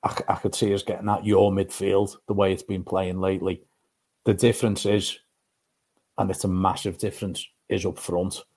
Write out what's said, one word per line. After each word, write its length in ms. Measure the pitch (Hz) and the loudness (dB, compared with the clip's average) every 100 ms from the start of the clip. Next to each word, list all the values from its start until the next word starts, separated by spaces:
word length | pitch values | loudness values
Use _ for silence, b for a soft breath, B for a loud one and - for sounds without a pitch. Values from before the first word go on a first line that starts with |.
I, 120 | - | -2
c-, 100 | - - | -4 -2
I 100 | 101 | -2
could 180 | 104 | -2
see 180 | - 107 | 0 0
us 100 | 101 | 0
getting 280 | - 101 104 | -2 -4 0
at 160 | 104 104 | 0 4
your 260 | 98 101 | 6 6
midfield 640 | 98 95 - 98 98 101 - - | 4 -2 -2 2 2 0 -6 -4
the 40 | |
way 180 | 101 98 | 0 2
it's 120 | 95 | 0
been 220 | - 95 | -4 -6
playing 360 | 85 95 92 92 | -4 -2 -2 -2
lately. 400 | 95 95 95 90 _ _ _ _ _ _ | -2 0 -2 -6 _ _ _ _ _ _
The 80 | - | 0
difference 540 | 98 120 117 117 98 101 | 4 4 4 0 0 2
is, 320 | 104 90 - _ _ _ _ _ _ _ _ _ - | 2 0 -8 _ _ _ _ _ _ _ _ _ -4
and 120 | 95 | -2
it's 140 | 92 | -2
a 40 | 98 | -2
massive 480 | 92 95 82 101 - | 0 0 0 -6 -4
difference, 500 | 104 - 98 78 - _ _ | -6 -6 -8 -8 -12 _ _
is 160 | 98 | -2
up 140 | 92 - | -2 -6
front. 440 | - 87 95 - - | -4 -2 -2 -6 -14